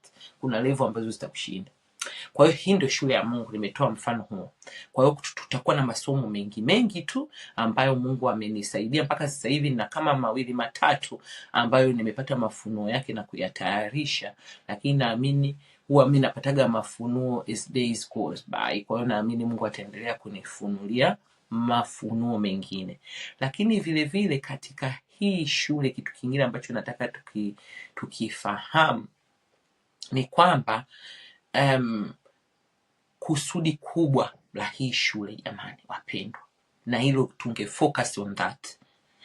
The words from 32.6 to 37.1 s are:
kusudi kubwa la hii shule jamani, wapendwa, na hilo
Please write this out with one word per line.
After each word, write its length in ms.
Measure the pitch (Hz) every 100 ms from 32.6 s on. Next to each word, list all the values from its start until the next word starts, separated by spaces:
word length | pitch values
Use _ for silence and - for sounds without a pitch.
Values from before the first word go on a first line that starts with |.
| _ _ _ _ _ _
kusudi 540 | - 147 - 175 160
kubwa 600 | 151 - 165 156 131 - - _
la 100 | 101
hii 280 | 107 - 131
shule 440 | - - 107 101 107
jamani, 340 | - 101 - - -
wapendwa, 540 | 107 - 95 98 - - _ _ _ 117
na 120 | 120
hilo 340 | 135